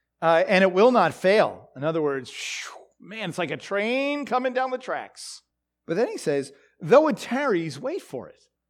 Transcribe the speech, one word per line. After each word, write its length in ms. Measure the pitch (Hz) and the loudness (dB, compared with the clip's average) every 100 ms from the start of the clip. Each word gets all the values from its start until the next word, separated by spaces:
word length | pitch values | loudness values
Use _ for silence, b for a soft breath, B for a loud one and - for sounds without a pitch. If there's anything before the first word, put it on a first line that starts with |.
| _ _ | _ _
Uh, 220 | 165 165 185 | 2 4 4
"and 140 | 190 | 4
it 100 | 190 | 4
will 180 | 185 233 | 6 6
not 220 | 240 165 | 6 2
fail." 580 | - 185 214 135 87 - 131 | 2 2 4 2 -2 -16 -6
In 80 | |
other 160 | 147 160 | -2 0
words, 300 | 147 135 120 | -2 -2 -8
shoo, 420 | - - - - - - _ | -12 -10 -10 -12 -16 -20 _
man, 300 | 165 220 185 | -16 -10 -8
it's 100 | 151 | -4
like 120 | 160 | -4
a 60 | 151 | -6
train 680 | - 202 220 254 277 294 | -4 -4 -2 -2 -2 -4
coming 300 | 277 254 254 | -2 -2 -2
down 160 | 247 262 | -2 -4
the 80 | 254 | -6
tracks. 640 | - 180 101 - - - _ _ _ _ - | -6 -8 -8 -16 -18 -20 _ _ _ _ -6
But 100 | 170 | -2
then 120 | 302 | -2
he 80 | 427 | -2
says, 360 | - 139 135 b b b | -2 -2 -4 b b b
"Though 260 | 160 254 311 | 4 6 6
it 100 | 220 | 0
tarries, 600 | - 247 285 185 160 135 | -4 -2 0 0 -2 -6
wait 240 | 269 381 | -8 -8
for 260 | - 127 85 | -10 -12 -12
it." 140 | - _ _ _ | -20 _ _ _